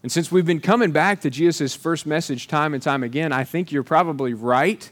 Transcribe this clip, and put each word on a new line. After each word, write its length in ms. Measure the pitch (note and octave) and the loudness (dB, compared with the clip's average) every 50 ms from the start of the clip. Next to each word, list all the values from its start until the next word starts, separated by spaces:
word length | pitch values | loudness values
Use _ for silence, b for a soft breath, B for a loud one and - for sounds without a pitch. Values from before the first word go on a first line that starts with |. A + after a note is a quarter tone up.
| - | -8
And 80 | B2+ | -2
since 200 | - E3+ E3 - | -2 -2 -2 2
we've 140 | E3+ F#3 E3+ | 2 2 4
been 140 | E3 F3 D#3 | 4 0 0
coming 320 | - F#3 G#3+ A#3+ A#3+ F3+ | 2 2 4 4 4 2
back 300 | D3 D3+ E3 G3 G3+ F#3+ | 2 2 2 2 0 0
to 80 | - D3 | -2 -4
Jesus' 460 | B2 C3+ E3+ F3 D#3+ - D3 C3 - | 0 2 2 2 2 2 -4 -4 -4
first 300 | - - D#3+ E3 D3 - | -6 -4 -4 -4 -2 -2
message 420 | D3+ D3+ D#3+ E3 - C#3 A#2+ - | -2 -2 -2 -2 -4 -6 -8 -6
time 260 | - - D3+ D3+ D#3 D3 | -2 0 0 0 0 -2
and 80 | C3 | -2
time 220 | - D3+ C#3 C3+ B2+ | -2 -2 -2 -2 -2
again, 280 | A#2 A#2+ D3 E3 D#3 | -4 -4 -4 -2 0
I 120 | C3 C3 C3 | -2 -2 -2
think 280 | - - E3+ F#3 - | -2 -4 -4 -4 -2
you're 120 | D3 C#3+ B2+ | -2 -4 -2
probably 500 | - D#3+ E3 F3+ E3+ D3+ C3+ C#3 B2+ A#2+ | 2 2 2 2 2 -2 -4 -4 -4 -4
right 560 | G#2+ A2+ A#2+ B2 B2+ D3 F#3 A3 G#3+ - - | -4 0 2 2 4 4 2 0 -4 -10 -20